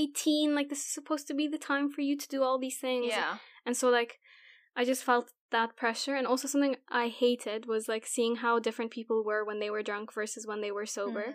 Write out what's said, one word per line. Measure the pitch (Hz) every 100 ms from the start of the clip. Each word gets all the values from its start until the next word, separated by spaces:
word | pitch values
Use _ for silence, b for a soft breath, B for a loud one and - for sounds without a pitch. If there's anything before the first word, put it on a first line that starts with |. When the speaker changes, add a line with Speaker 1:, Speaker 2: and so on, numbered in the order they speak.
Speaker 1:
eighteen. | 294 285 311 302 302 294
Like, | 285
this | 285
is | -
supposed | - 285 302 -
to |
be | 285 302
the | 311
time | - 277 285
for | 285
you | 277 285
to | -
do | 269
all | 262 262
these | 262 -
things." | 254 247 240
Speaker 2:
Yeah. | 214 160 208 B B
Speaker 1:
And | - 247
so, | 254
like, | 240 240 - b b b b b -
I |
just | 247 254
felt | - 240 240 _ _
that | 233 226 -
pressure. | 233 226 - 247
And | 247
also | 254 269
something | 285 285 262 -
I | 240 233
hated | 226 247 240 220 214 226
was, | 220 220
like, | 220 -
seeing | - 226 233
how | 240 233
different | 226 226 233
people | - 226 220
were | 214 214
when | 214 208
they | 208
were | 214
drunk | 214 208 220
versus | - 214 - 214
when | 214
they | 208
were | 202 220
sober. | 214 202 220 220